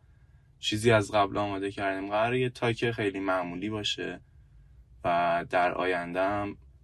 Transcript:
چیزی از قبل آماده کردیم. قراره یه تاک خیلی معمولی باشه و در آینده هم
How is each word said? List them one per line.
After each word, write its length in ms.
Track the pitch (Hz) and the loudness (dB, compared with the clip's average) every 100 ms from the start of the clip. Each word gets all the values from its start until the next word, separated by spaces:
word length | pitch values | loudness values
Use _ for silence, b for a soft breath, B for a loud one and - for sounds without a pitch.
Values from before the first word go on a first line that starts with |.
| - - - - - - | -16 -20 -20 -20 -20 -10
چیزی 320 | - 107 117 | -4 2 6
از 200 | 110 101 | 6 6
قبل 260 | 104 98 104 | 2 2 0
آماده 340 | 104 98 98 | -2 -2 -4
کردیم. 400 | 101 101 95 98 | -4 -4 -2 -2
قراره 300 | 104 117 127 | 0 2 0
یه 80 | 127 | -2
تاک 420 | 123 120 113 120 | -2 -2 0 -2
خیلی 300 | 117 104 98 | 0 -2 -2
معمولی 500 | 98 92 87 87 101 | 0 0 -2 -6 -6
باشه 500 | 107 98 - 87 90 - - - - - - - - | -4 -4 -4 -6 -8 -14 -20 -20 -20 -20 -20 -20 -6
و 400 | 90 87 87 85 82 | 0 2 2 0 0
در 220 | 92 87 | 2 2
آینده 500 | - 90 87 85 87 | 2 0 -2 -2 0
هم 340 | 95 104 101 98 - - | 0 0 -4 -8 -16 -20